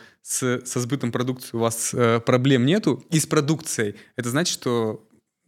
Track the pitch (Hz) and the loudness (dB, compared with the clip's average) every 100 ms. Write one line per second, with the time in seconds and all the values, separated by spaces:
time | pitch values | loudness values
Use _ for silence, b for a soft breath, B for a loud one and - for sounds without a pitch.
0 | B B - - 127 123 - 127 120 139 | B B -8 -4 -2 -2 -4 -6 -4 -4
1 | 123 120 123 127 - 117 113 113 - 123 | -4 -2 -4 -4 -6 -2 0 0 -4 2
2 | 120 113 - 127 131 131 127 196 180 127 | 2 4 4 2 4 4 4 4 2 -2
3 | - 160 - 151 143 156 - - 104 B | 0 -2 2 0 2 -2 -2 -4 -4 B
4 | B - 120 131 170 - 131 120 113 110 | B -8 -4 -2 -2 -2 -2 0 -2 -4
5 | - _ _ _ | -12 _ _ _